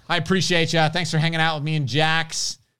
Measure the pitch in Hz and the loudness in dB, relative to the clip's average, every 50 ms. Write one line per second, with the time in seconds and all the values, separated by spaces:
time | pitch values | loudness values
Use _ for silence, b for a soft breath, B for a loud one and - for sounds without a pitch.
0 | - - 170 175 165 - 190 190 156 - 175 165 165 160 165 165 156 151 156 180 | -6 -2 -2 -2 0 0 0 0 2 2 2 2 2 2 2 2 2 2 2 -2
1 | 175 160 165 156 156 165 165 160 160 165 160 151 139 156 156 151 143 117 113 151 | -4 -2 0 0 0 0 0 0 0 0 0 -2 -2 -2 -2 -2 -2 -2 0 2
2 | 156 160 160 160 160 160 - - - - - - _ _ _ _ | 2 2 2 0 -2 -4 -6 -8 -6 -8 -8 -12 _ _ _ _